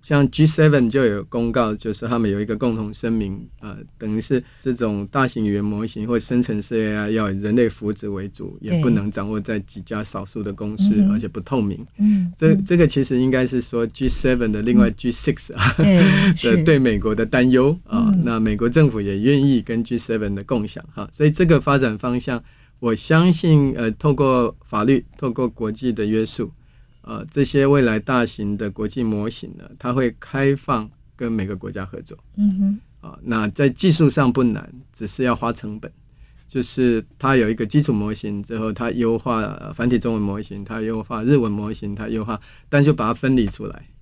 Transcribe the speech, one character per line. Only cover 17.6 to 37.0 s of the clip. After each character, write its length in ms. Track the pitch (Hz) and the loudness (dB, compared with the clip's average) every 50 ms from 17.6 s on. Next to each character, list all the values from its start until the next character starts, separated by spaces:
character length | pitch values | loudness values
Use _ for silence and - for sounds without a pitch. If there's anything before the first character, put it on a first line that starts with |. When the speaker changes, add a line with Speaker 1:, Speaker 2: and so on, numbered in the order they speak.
| 127 139 156 175 - | 4 4 2 0 -6
Speaker 1:
啊。 280 | - - 233 233 220 202 | -4 -2 0 2 2 2
Speaker 2:
嗯。 80 | 185 165 | 2 2
Speaker 1:
那 160 | 120 117 113 | 0 0 0
美 180 | 110 110 107 101 | 0 0 0 0
国 100 | 117 120 | -2 0
政 220 | 120 160 156 143 | 4 4 4 4
府 100 | 113 107 | 4 0
也 200 | 101 98 98 98 | -4 -4 -4 0
愿 240 | 104 127 143 143 135 | 2 2 4 4 4
意 180 | 143 135 120 | 4 4 2
跟 220 | 107 - 117 113 117 | 0 -2 -4 -4 -4
G 140 | - 123 117 | -4 -4 -6
seven 360 | - - 113 110 107 101 101 | -4 -4 -4 -2 -2 -4 -4
的 100 | 98 101 | -6 -6
共 240 | - 135 120 104 104 | -4 -4 -4 -4 -6
享 160 | - - - - | -8 -12 -16 -16
哈， 160 | - - 104 - | -14 -14 -14 -14
所 120 | - - 151 | -4 2 2
以 60 | 151 | 2
这 160 | 147 - 185 | 4 4 4
个 160 | 165 165 143 | 4 4 4
发 160 | 123 - 139 139 | 4 2 0 2
展 200 | 131 120 107 104 | 2 0 -2 -4
方 220 | - 127 123 123 | -4 -4 -4 -2
向， 240 | 120 - 127 117 - - - _ - _ _ _ | -4 -4 -6 -6 -8 -12 -20 _ -20 _ _ _
我 140 | - 120 113 | -2 -2 -2
相 380 | 107 - - 160 160 170 185 | -2 0 2 4 4 6 4
信， 420 | 175 160 - 175 156 151 139 135 131 | 4 2 4 4 6 6 6 4 0
呃， 140 | - 117 113 | -2 -2 -2
透 220 | 110 - - 156 143 | -4 0 0 0 2
过 420 | 127 143 135 131 127 120 110 - - - | 2 2 2 4 2 2 0 -2 -8 -16
法 200 | - - 107 104 | -6 -4 -2 2
律， 200 | 120 135 123 - - - - | 4 2 2 2 -4 -14 -8
透 140 | - 131 | -6 -6
过 180 | 117 - 127 120 | -4 -2 -4 -4
国 220 | - - 120 107 | -4 -6 -6 -6
际 220 | 107 110 131 127 113 | -6 -4 -4 -4 -2
的 120 | 104 110 | -2 -2
约 200 | 104 110 110 110 | 0 0 0 0
束， 260 | 104 - - 117 92 - - _ _ _ _ - _ _ _ _ | -2 -4 -6 -8 -8 -8 -18 _ _ _ _ -20 _ _ _ _
呃， 220 | - 113 107 107 - | -14 -14 -14 -14 -8
这 120 | - 143 143 | -2 -2 -2
些 220 | 131 - 143 139 | 0 2 2 4
未 160 | 139 143 143 | 4 4 4
来 160 | 131 120 110 107 | 4 2 2 0
大 280 | 101 - 135 127 117 | -2 -2 0 0 0
型 320 | 113 - - 104 101 104 101 | -2 -4 -6 -6 -6 -4 -4
的 120 | 110 104 | -6 -8
国 180 | 95 - 107 107 | -6 -6 -8 -6
际 140 | - 135 | -4 -4
模 280 | 123 110 107 104 104 113 | -4 -2 -2 -4 -4 -6
型 200 | 113 - - - - - | -8 -10 -14 -16 -16 -18
呢， 60 | - - - - | -20 -20 -20 -12
它 140 | - 123 123 | -6 -4 -2
会 200 | 135 131 120 120 - | 0 0 -2 -4 -6
开 360 | - - - 156 139 139 139 | -18 -8 -4 0 2 2 2
放 320 | 139 - - 139 113 107 107 - _ _ _ _ | 0 -2 -4 -4 -4 -4 -6 -14 _ _ _ _
跟 160 | - 123 117 | -8 -6 -4
每 140 | 113 110 98 | -2 -2 -2
个 100 | 98 104 | -4 -6
国 160 | 92 98 98 | -8 -10 -10
家 140 | 98 101 92 | -10 -10 -10
合 160 | 92 - - | -10 -12 -14
作。 160 | - - - - _ - - | -16 -16 -20 -20 _ -18 -4
Speaker 2:
嗯 220 | 196 208 208 190 190 | 0 0 0 2 2
哼。 480 | 196 196 202 214 - _ _ _ - - | 0 0 0 -2 -8 _ _ _ -20 -20
Speaker 1:
啊， 100 | 69 - - | -20 -16 -6
那 240 | - 117 113 107 104 | -4 -2 -2 -2 -2
在 200 | 95 - 143 139 | 0 2 0 0
技 200 | 120 - - 190 | 2 2 2 2
术 200 | 160 160 165 143 | 4 6 4 2
上 220 | - - 139 123 | 4 4 2 2
不 120 | 120 131 127 | 2 2 0
难， 260 | 120 110 104 - - - 127 131 _ | 0 0 -2 -8 -12 -18 -20 -20 _
只 160 | _ - 113 104 | _ -14 -12 -12
是 160 | - - 131 | -6 -4 -2
要 120 | 123 120 | -2 -2
花 180 | 104 113 117 117 | -2 -2 -6 -6
成 260 | - - 107 107 107 | -6 -8 -12 -12 -12
本。 120 | - - - _ - - - _ - _ - - - - | -14 -16 -18 _ -20 -20 -20 _ -20 _ -20 -20 -20 -8
就 140 | - 135 | -6 -4
是 420 | 123 - - - 127 123 117 113 | -4 -4 -2 0 2 2 2 0